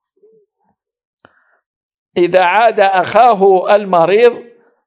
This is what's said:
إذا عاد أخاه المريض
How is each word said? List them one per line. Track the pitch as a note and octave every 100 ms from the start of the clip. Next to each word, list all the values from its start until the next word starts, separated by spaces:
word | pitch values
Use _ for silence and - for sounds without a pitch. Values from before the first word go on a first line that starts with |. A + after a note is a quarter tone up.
| _ G4 G#4 A4 G4 _ _ _ _ _ _ _ _ _ _ _ _ _ _ _ _ F#3+
إذا | F3 F#3
عاد | F3 G3+ A#3 G#3
أخاه | G3 F#3+ E3 G#3 B3 G3+ G3 F#3 - G#3
المريض | G3+ E3+ E3 G3+ A#3+ A#3+ - _ _ _